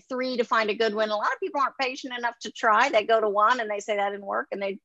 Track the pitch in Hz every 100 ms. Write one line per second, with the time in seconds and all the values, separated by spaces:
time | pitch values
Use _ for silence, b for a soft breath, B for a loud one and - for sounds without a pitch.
0 | - 254 254 247 233 233 214 214 226 208
1 | 214 208 247 508 392 294 254 - 254 269
2 | 262 247 240 233 220 - 233 214 269 320
3 | 269 226 214 196 214 254 220 208 214 208
4 | 202 202 196 214 277 202 196 196